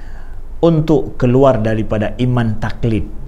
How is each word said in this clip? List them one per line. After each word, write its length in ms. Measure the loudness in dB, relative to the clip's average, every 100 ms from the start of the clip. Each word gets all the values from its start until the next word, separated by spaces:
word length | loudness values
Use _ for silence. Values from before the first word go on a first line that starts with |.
| -10 -10 -10 -10 -8 0 2
untuk 480 | 4 2 2 0 0
keluar 400 | 2 4 4 4
daripada 560 | 0 0 0 -2 -2 -2
iman 400 | 0 0 0 0
taklid, 480 | -2 -2 0 0 -2 -6